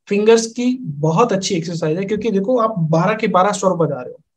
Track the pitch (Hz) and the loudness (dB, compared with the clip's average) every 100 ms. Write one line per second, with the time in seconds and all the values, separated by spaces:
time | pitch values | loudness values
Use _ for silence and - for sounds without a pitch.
0 | - 202 214 226 226 233 247 254 160 143 | -4 0 4 4 4 -2 -2 -2 -6 -4
1 | 156 165 240 190 - 185 170 165 160 160 | 0 2 2 0 -2 -4 -4 -4 -2 -2
2 | 196 214 233 196 196 254 220 - 156 165 | -2 -4 -2 -2 0 0 0 0 0 2
3 | 185 214 220 180 190 202 190 170 156 135 | 2 0 0 2 2 2 0 0 -2 -2
4 | 123 - _ | -10 -16 _